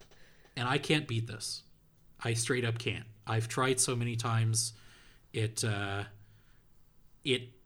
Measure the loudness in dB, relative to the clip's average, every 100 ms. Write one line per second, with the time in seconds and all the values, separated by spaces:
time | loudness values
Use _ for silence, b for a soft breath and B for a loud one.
0 | -20 b b b b -4 0 0 4 2
1 | 2 -2 -2 -6 -8 -10 -14 -20 -20 _
2 | -20 -6 -2 0 2 2 2 0 -2 -4
3 | -8 -12 -2 0 0 2 2 4 2 2
4 | 0 -2 0 2 4 2 0 B B B
5 | B B -8 -2 -2 0 -2 -2 -2 -4
6 | -6 -12 b b b b b -20 -20 -20
7 | -20 -6 -2 0 -2 -16